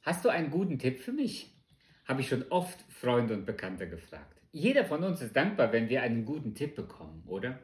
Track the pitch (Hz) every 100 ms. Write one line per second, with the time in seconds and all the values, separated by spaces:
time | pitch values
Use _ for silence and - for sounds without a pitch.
0 | - 175 240 170 156 160 190 135 127 127
1 | - 277 254 - - _ _ _ _ _
2 | - 131 127 127 - 180 175 - - -
3 | 123 120 113 107 98 101 95 92 92 82
4 | - - - - _ - 190 262 226 151
5 | 185 175 117 135 180 208 113 113 113 117
6 | 120 117 110 151 120 107 147 - 87 -
7 | 80 80 - 95 123 135